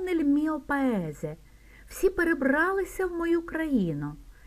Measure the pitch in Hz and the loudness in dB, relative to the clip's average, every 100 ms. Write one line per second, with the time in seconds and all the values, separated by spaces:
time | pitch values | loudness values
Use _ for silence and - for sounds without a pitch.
0 | 370 339 285 285 302 302 - 277 269 214 | 0 2 4 2 2 -2 -2 0 0 0
1 | 160 147 151 156 - - - - - - | -2 -6 -8 -10 -18 -20 -20 -20 -18 0
2 | 381 370 330 330 262 285 349 392 359 - | 0 2 0 2 4 4 2 0 -2 -2
3 | 381 339 339 339 339 320 320 262 175 147 | -2 -2 0 0 0 -4 0 2 0 -2
4 | 147 147 - - | -6 -8 -16 -20